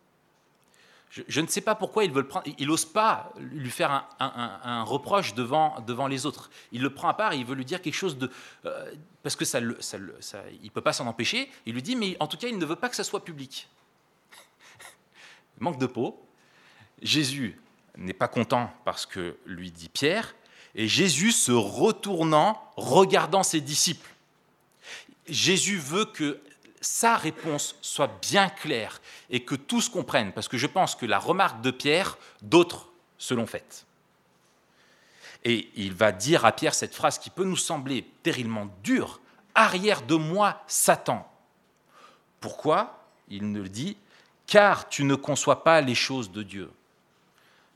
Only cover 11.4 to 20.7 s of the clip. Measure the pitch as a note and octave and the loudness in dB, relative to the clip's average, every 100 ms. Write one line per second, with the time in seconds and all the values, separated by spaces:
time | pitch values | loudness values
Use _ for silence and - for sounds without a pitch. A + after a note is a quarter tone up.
11.4 | C#4 - - A#2+ C#3+ B3+ G3+ F3+ F#3+ F3 | -4 -10 -10 -8 -4 -4 -4 -4 -6 -6
12.4 | A#3+ G#3+ D3+ D#3+ - - G3 G3 - D3+ | -6 -4 -4 -4 -4 -4 -6 -6 -8 -14
13.4 | C3 - - _ _ _ _ _ _ - | -14 -16 -18 _ _ _ _ _ _ -20
14.4 | - _ - - - - _ - - - | -20 _ -20 -20 -20 -20 _ -20 -20 -20
15.4 | _ - C#3 C#3 B2+ A2+ C3+ - - _ | _ -6 -4 -2 -2 -2 -6 -6 -20 _
16.4 | _ _ - - - _ - D3 C#3 C#3 | _ _ -20 -20 -20 _ -2 0 0 -2
17.4 | A#2 E2 _ _ _ - F#2 F#2+ A#2+ - | -8 -8 _ _ _ -14 -10 -4 -2 -2
18.4 | A2+ B2 A#2 - - - - G2 F2 - | 0 0 -2 -6 -8 -6 -6 -6 -8 -8
19.4 | D2+ F2 F2+ E2+ E2 - C#3+ G3+ - - | -14 -12 -12 -14 -12 -2 0 0 -4 -12
20.4 | _ - - | _ -20 -12